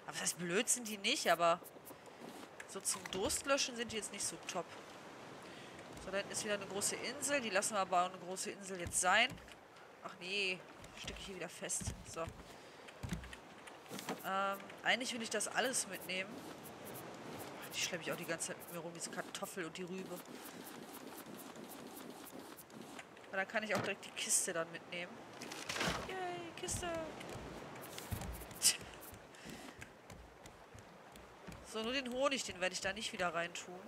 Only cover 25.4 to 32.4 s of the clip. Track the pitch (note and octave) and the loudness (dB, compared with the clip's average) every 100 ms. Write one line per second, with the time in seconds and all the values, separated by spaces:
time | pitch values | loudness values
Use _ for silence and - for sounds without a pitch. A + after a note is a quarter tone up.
25.4 | - - - - F#4 - - F#4+ F4+ F4 | -8 -6 -2 2 4 2 0 0 0 -2
26.4 | E4+ - F4+ - F4 E4 D#4+ - - - | -4 -4 -2 0 0 0 -2 -6 -6 -6
27.4 | - - - - - - - - - - | -6 -8 -8 -8 -8 -8 -4 -4 -4 -6
28.4 | - - - - - - - - - - | -8 6 6 6 -4 -10 -10 -12 -14 -12
29.4 | - - - - - - - - - - | -10 -10 -10 -10 -12 -14 -14 -14 -14 -16
30.4 | - - - - - - - - - - | -16 -16 -16 -14 -14 -16 -14 -14 -14 -12
31.4 | - - - A3 A3 C4+ B3+ B3+ C#4+ C4+ | -12 -12 -6 -2 2 2 2 6 6 6